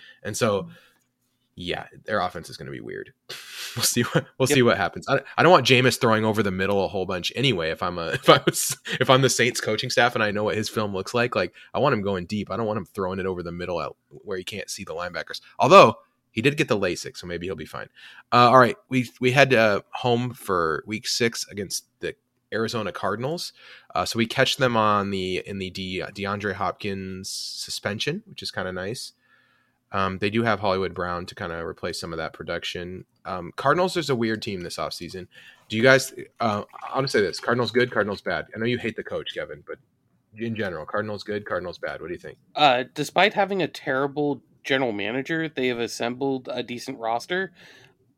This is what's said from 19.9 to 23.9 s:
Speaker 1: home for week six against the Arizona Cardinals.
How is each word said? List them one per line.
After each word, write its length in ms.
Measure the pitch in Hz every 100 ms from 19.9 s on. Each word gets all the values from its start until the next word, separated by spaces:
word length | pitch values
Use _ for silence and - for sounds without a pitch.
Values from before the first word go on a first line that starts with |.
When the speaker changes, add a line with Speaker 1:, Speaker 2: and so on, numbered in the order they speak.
Speaker 1:
home 400 | - 123 120 123
for 500 | 117 - 92 80 73 -
week 200 | 110 -
six 400 | - 117 - -
against 380 | 104 85 - - _
the 160 | 85 - _ _ -
Arizona 400 | 110 110 113 95
Cardinals. 640 | - 95 104 131 175 - - - - -